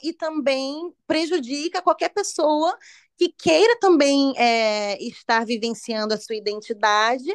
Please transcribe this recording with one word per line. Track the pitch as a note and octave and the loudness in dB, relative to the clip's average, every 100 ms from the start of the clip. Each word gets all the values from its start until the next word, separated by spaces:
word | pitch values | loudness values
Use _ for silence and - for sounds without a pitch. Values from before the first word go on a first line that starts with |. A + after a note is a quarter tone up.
e | D4+ | -10
também | E4 D#4+ D#4 C4 C4+ C4+ D4 F4 - - | -8 -6 -4 -2 -2 -4 -8 -10 -10 -4
prejudica | D#4 E4 E4+ A#3 C#4+ D#4+ F#4 | -2 0 -2 -4 -6 -6 -4
qualquer | - E4 E4+ | -2 0 -2
pessoa | - G4+ - D#4 D4+ D#4+ A#4 - - _ - | -4 -6 -2 0 2 0 -2 -10 -20 _ -2
que | F4 | -2
queira | - - D#4+ A4 A#4+ | 0 2 4 4 4
também, | G4 E4 C#4+ C#4 C#4 B3+ | 4 6 4 4 2 2
é, | A#3+ A#3 A3 G#3 G3+ G3+ | 2 2 0 0 -2 -6
estar | A3+ - - A3+ A3+ | -8 -8 0 0 0
vivenciando | A#3 A#3 A3+ - A3 G#3+ | -4 -4 -6 -6 -4 -2
a | G#3+ | -4
sua | - A3 | -6 -8
identidade | G3+ G#3 - G#3+ G#3+ G#3 A3+ C4 C#4 | -6 -6 -8 -2 2 2 2 0 -4